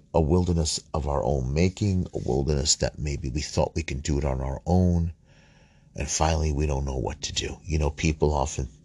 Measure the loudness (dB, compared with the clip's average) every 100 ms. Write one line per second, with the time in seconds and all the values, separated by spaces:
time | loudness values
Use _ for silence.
0 | 0 2 4 4 4 2 0 -2 -6 -6
1 | -2 -2 0 0 0 2 2 2 0 0
2 | -2 -4 -2 0 2 0 2 0 -2 -2
3 | -4 -4 -4 -4 -4 -2 -2 -2 -4 -6
4 | -2 0 0 -2 -4 -6 0 4 4 4
5 | 0 -4 _ -20 -20 _ _ _ -18 -8
6 | -6 0 2 2 2 2 0 0 -2 -4
7 | -4 -6 -6 -6 -6 -8 -4 0 0 2
8 | 0 2 2 2 -2 -4 -8 -10